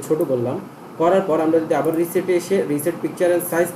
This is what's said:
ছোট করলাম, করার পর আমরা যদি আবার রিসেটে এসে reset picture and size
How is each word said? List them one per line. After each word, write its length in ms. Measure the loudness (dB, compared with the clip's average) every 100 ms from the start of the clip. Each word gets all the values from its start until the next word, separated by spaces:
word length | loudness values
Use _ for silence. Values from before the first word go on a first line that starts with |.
| 0
ছোট 100 | 0 0
করলাম, 320 | 0 -2 -4 -8 -16 -10 0
করার 220 | 2 2
পর 200 | 2 0
আমরা 200 | 2 2
যদি 140 | 2
আবার 220 | 0 0 0
রিসেটে 400 | 0 -2 0 0
এসে 260 | 2 0 0
reset 380 | -2 -2 -4 -4
picture 240 | 0 2
and 240 | 2 0
size 120 | 0 0